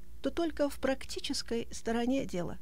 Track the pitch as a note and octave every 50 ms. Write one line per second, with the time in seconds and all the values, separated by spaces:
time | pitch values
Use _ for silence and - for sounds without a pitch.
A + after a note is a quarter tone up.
0 | - - - - - C#4 - E4+ E4+ D#4 - - D4 C#4+ - - - C4 C4+ -
1 | - - - F#4 - - C4 - - - A#3 A#3 - - A3 - - A3+ A3+ A#3+
2 | A#3+ B3 C4+ C4+ - G3 - F3 E3+ - - -